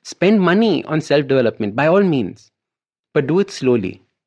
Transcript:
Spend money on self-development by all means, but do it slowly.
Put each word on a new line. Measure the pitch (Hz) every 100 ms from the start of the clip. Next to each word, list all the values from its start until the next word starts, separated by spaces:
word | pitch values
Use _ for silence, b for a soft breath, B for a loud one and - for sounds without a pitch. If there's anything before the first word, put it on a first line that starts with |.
Spend | - - 180 214
money | 175 190 226 156
on | - 156
self-development | - 147 135 135 113 - 104
by | 113 151
all | 190
means, | 196 139 92 90 _ _ _ _ _ _ _
but | 156 143
do | 170
it | 196
slowly. | - 127 120 92 - _ _